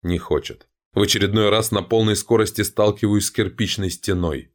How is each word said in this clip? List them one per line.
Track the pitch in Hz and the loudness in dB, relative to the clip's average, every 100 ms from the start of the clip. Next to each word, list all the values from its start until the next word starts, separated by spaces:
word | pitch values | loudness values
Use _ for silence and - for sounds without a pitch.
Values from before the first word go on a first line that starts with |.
Не | 87 87 | -2 -4
хочет. | - 76 - - _ _ _ | -2 -4 -4 -16 _ _ _
В | - | -2
очередной | 101 107 98 107 104 | 0 2 2 2 2
раз | 107 110 | 2 0
на | 101 | -2
полной | 90 113 107 101 | 0 2 2 0
скорости | - 113 107 - | 2 2 2 -2
сталкиваюсь | 104 - 104 104 110 104 - | -4 2 2 2 0 2 0
с | |
кирпичной | - 101 - 104 - 98 | -2 -4 -2 -4 -2 -4
стеной. | - - 92 85 71 - | -6 -4 -2 -2 -4 -10